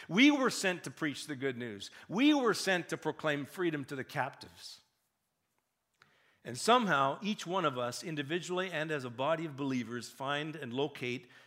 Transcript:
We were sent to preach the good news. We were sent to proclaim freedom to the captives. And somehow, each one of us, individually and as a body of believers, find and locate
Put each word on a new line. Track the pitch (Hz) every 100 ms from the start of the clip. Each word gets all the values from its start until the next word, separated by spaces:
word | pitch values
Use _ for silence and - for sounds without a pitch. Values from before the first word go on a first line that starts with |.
| -
We | 170 285
were | 285 247
sent | - 190 180
to | -
preach | - 156 127 -
the | 143
good | 135 120
news. | 120 101 - - -
We | 180 285
were | 294 240
sent | 180 196 180 160
to | 160
proclaim | 156 143 156 143 139
freedom | - 175 151 131
to | 139
the |
captives. | 120 147 131 - - 85 - - _ _ _ _ _ _ _ _ _ _ _ _ _ _ _ _ -
And | 123
somehow, | - 247 208 143 135 147
each | 196 208 165
one | 190 160
of | 123
us, | 123 -
individually | 196 151 135 175 156 180 185
and | 165 156
as | 151
a | 127
body | 117 139 160 165
of | 135
believers, | 139 131 113 120 113
find | - 135 143 156 151
and | 131
locate | 123 147 143 123 123 - -